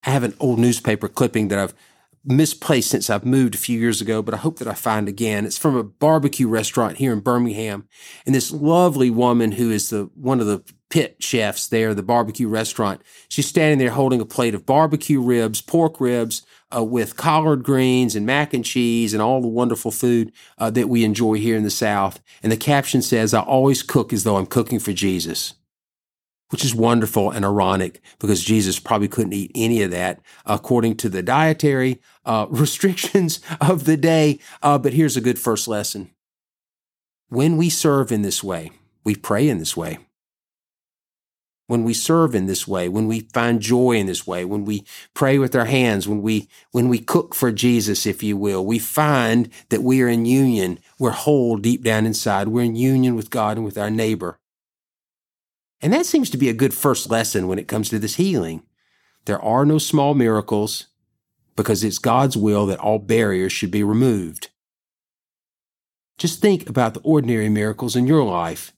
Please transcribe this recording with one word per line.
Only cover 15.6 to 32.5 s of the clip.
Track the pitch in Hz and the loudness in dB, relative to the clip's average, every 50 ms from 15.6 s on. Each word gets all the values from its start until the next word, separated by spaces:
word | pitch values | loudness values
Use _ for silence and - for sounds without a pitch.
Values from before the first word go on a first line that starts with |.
pork | - - - 165 165 160 165 - | -10 -2 0 2 2 2 0 0
ribs, | 135 123 123 120 117 113 113 - - _ _ _ _ _ - | -2 0 0 0 -2 -2 -6 -10 -12 _ _ _ _ _ -4
uh, | 120 113 | -4 -4
with | 110 123 123 110 - - - | -2 -2 -2 -2 -4 -6 -4
collard | - 165 156 156 156 160 151 135 120 | -2 0 2 2 2 2 2 0 0
greens | 139 139 131 131 127 127 127 127 117 101 | 0 2 2 4 4 4 2 2 0 0
and | 110 104 | -2 -2
mac | 110 131 143 147 143 - | 0 0 0 0 -2 -2
and | 127 113 | -4 -4
cheese | - - 127 120 117 117 117 117 107 104 | -2 -2 0 0 2 2 0 0 0 0
and | 107 | 0
all | 107 113 131 131 | 0 0 0 0
the | 123 117 | -2 -2
wonderful | 110 117 123 120 117 113 - 120 | 0 0 0 0 -2 -2 -4 -6
food, | 110 - - 123 120 117 113 110 _ _ - - _ _ | -6 -2 0 2 2 2 0 -2 _ _ -20 -20 _ _
uh, | 113 113 | -4 -2
that | 110 123 120 - | 0 0 0 2
we | 127 117 113 | 2 2 2
enjoy | 107 107 101 120 110 107 | 2 2 2 2 2 2
here | 107 104 117 113 110 | 2 0 0 0 0
in | 107 | 0
the | 104 | -2
South. | 101 - 123 107 104 101 98 98 - - _ _ - _ | -2 -2 -2 0 0 0 0 -2 -4 -8 _ _ -20 _
And | - 110 | -2 -2
the | 113 | 0
caption | 110 - - 147 143 139 - - 131 | 0 2 2 2 2 2 2 0 0
says, | 120 - - 117 110 110 104 | 0 2 0 0 2 2 2
"I | 110 | 0
always | 95 - 135 131 131 139 135 123 - | 0 2 2 2 4 4 2 2 -2
cook | - - 139 113 - - | 0 0 0 0 0 -2
as | 107 92 | -2 0
though | 110 104 98 | 2 0 0
I'm | 92 | 0
cooking | - - 123 113 - 127 107 | 0 0 -2 -2 0 -4 -6
for | - - 101 | -4 -4 -6
Jesus," | 87 - 98 92 90 78 82 - - - - - _ _ _ _ _ _ _ _ _ _ _ _ _ _ _ _ _ _ _ | -2 -2 -2 -2 -2 -4 -6 -6 -8 -8 -8 -12 _ _ _ _ _ _ _ _ _ _ _ _ _ _ _ _ _ _ _
which | - - - | -8 -4 -4
is | 135 117 | -2 0
wonderful | 113 113 117 120 120 110 107 - 113 98 98 | 2 2 4 4 4 2 0 0 0 0 0
and | - 104 101 | -2 -2 -2
ironic | 98 101 104 98 92 95 95 92 90 - - _ - - _ | 0 0 2 2 2 2 0 -2 -4 -8 -14 _ -20 -16 _
because | - 104 104 90 | -2 0 0 0
Jesus | 87 95 110 110 101 95 92 - | 2 2 2 2 2 0 -2 -4
probably | - - 117 107 104 101 | -2 -2 0 0 0 -2
couldn't | - - 110 95 98 | -2 -2 -4 -2 -2
eat | 101 98 90 - | -6 -6 -6 -4
any | 131 113 113 117 113 | -2 0 0 2 2
of | 101 95 | 0 -2
that | 87 87 90 92 90 - _ _ - - _ | -2 -4 -4 -4 -6 -8 _ _ -20 -20 _
according | - 107 104 - - 127 120 113 117 110 113 | -4 -4 -4 0 0 0 2 2 0 -2 -2
to | - 113 | -4 -4
the | 92 95 | -4 -4
dietary, | 90 87 120 143 156 160 156 156 - 151 139 131 127 127 127 127 _ _ _ _ _ | -2 0 0 2 2 2 0 2 0 0 2 2 0 0 -2 -4 _ _ _ _ _
uh, | - 117 110 107 | -2 -2 -2 -2
<laughs> | |
restrictions | - | -2